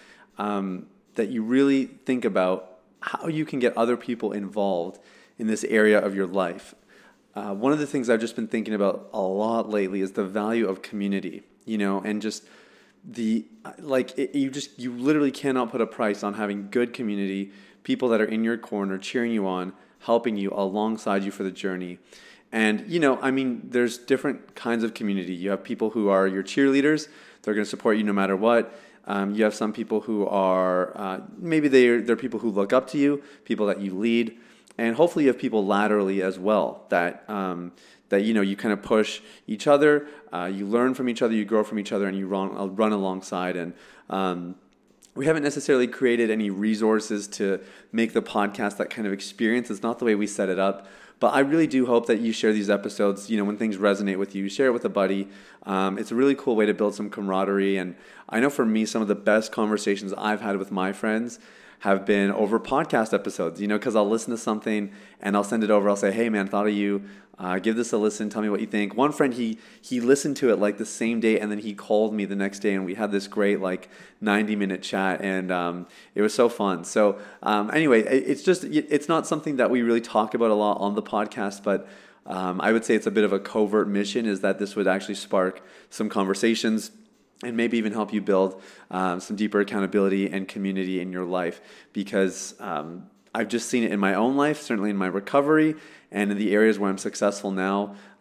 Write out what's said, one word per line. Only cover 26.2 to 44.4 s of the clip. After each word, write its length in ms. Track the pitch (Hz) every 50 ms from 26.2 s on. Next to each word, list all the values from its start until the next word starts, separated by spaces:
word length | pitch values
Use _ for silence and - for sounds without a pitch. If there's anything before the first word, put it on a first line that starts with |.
| 95 98
your 160 | 95 98 95
cheerleaders. 640 | - - - 139 139 135 139 139 147 156 151 151 - - - - - - _
They're 120 | - - 107
gonna 120 | 107 104
support 300 | 101 - - - 117 107
you 80 | 110 107
no 80 | 104
matter 240 | 101 98 98 95 98
what. 420 | 95 104 113 120 117 113 - - - - - - _ _ -
Um, 260 | 101 101 98 98 101
you 120 | 107 110
have 100 | 107 107
some 160 | - 113 107
people 300 | 107 - 110 98 110 107
who 260 | 104 - 110 104 101 95
are, 680 | - 98 95 92 92 92 92 92 90 92 90 - -
uh, 260 | - 104 95 92 - - - - -
maybe 320 | 180 170 160 156 147 147
they're, 320 | 131 131 123 120 120 120
they're 160 | 101 117 117 110
people 240 | - 127 110 110
who 80 | 110 117
look 240 | 98 98 98 101 123
up 140 | 127 127 -
to 100 | - 151
you, 260 | 139 143 143 143 - - - - _
people 200 | - 117 98 107 101
that 120 | 95 92
you 140 | 101 98 92
lead. 440 | 92 107 117 117 117 117 113 110 - - - - _ _ _ - -
And 200 | 117 117 117 113
hopefully 260 | 165 170 175 170 151
you 60 | 135
have 100 | 120 -
people 260 | - 127 110 110 98
laterally 560 | 95 104 98 104 104 104 104 101 95 98 98
as 160 | 92 95 92 92
well 480 | 90 101 107 101 82 60 - - - -
that, 340 | 104 90 85 87 - - - -
um, 420 | 107 101 95 92 90 87 87 87 - _ - - - _ _ _
that, 140 | 98 101 104
you 100 | 110 113
know, 80 | 107
you 160 | 101 98 98 98
kinda 180 | - 117 104
push 460 | 101 - - 113 110 107 - - - - - - - _ -
each 200 | 110 104 - 151
other, 400 | 143 143 147 151 147 147 147 - - - - - -
uh, 180 | 87 87 92 98
you 120 | 98 101
learn 280 | 98 107 117 123 131 131
from 140 | 127 131 123
each 140 | 117 113
other, 120 | 127 117 113
you 120 | 110 107
grow 180 | 101 113 110 107
from 160 | 104 113 107
each 140 | 101 - 120
other, 140 | 101 101 98
and 100 | 95 98
you 100 | 98 92
run, 280 | 101 95 95 95 - -
uh, 80 | 98
run 260 | 98 95 98 110 107
alongside. 640 | 107 101 95 95 92 95 92 - - 92 90 90 90
And, 180 | 90 85 87 87 - - - - - - _
um, 460 | 92 95 95 92 90 90